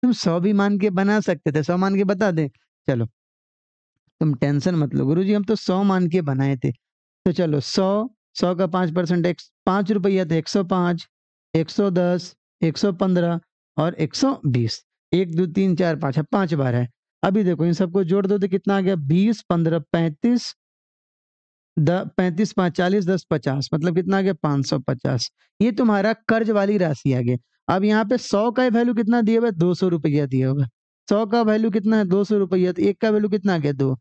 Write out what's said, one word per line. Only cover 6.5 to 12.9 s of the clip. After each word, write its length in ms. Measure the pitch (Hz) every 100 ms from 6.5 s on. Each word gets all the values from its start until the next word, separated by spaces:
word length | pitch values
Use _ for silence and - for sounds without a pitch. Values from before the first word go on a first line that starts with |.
| 135
थे। 140 | 143
तो 600 | 120 _ _ _ _ -
चलो, 280 | 175 170 147
सौ, 480 | - - 190 202 233 _ _
सौ 200 | - 180
का 120 | 180 185
पाँच 280 | 180 180
परसेंट, 320 | 165 165 175 170
एक, 140 | 160 - _ -
पाँच 240 | 190 190
रुपया 320 | 214 190 190
तो 100 | 175
एक 140 | 165 151
सौ 160 | 202
पाँच, 420 | 180 190 175 170 - _ _ _ _
एक 160 | 160 160
सौ 180 | - 202
दस, 440 | 180 175 180 175 _ _ _
एक 160 | 165 151
सौ 140 | 202